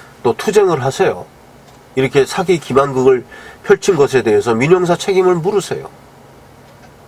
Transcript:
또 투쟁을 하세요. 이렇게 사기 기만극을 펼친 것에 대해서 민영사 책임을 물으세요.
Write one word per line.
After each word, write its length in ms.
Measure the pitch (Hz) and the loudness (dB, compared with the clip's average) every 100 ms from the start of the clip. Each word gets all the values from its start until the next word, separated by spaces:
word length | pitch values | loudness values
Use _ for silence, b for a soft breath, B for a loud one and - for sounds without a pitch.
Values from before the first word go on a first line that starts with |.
| B - | B -6
또 120 | 123 113 | -4 -2
투쟁을 480 | - 202 190 151 | -2 2 2 0
하세요. 420 | 131 - 175 95 - - - - - - - - | -2 -2 -2 -2 -10 -20 -20 -20 -20 -20 -10 -4
이렇게 300 | 131 143 131 | 0 0 0
사기 340 | - 180 175 | -2 -2 -2
기만극을 640 | - 127 139 131 131 127 - B B B | 0 0 0 2 2 2 -2 B B B
펼친 320 | - 202 - 170 | -2 0 0 0
것에 280 | 135 127 | 2 0
대해서 300 | 113 104 120 | 2 0 0
민영사 440 | 113 143 180 175 175 | 0 2 2 2 -2
책임을 380 | - 190 180 175 | 0 0 2 0
물으세요. 540 | 170 208 - 78 69 - - - - - - - - - - - | -2 -4 -4 -8 -12 -20 -20 -20 -20 -20 -20 -20 -20 -20 -20 -20